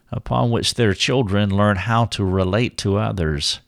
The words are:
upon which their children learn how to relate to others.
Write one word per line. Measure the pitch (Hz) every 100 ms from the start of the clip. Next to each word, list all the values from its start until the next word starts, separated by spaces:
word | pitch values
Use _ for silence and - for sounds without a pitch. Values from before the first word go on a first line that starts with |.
| _
upon | 123 - 123 123
which | 117 -
their | - 113
children | 95 - 131 104 101 104 98
learn | 104 92
how | 104 117 113
to | -
relate | 95 95 92 104 123 -
to | 101 98
others. | 110 104 80 73 - -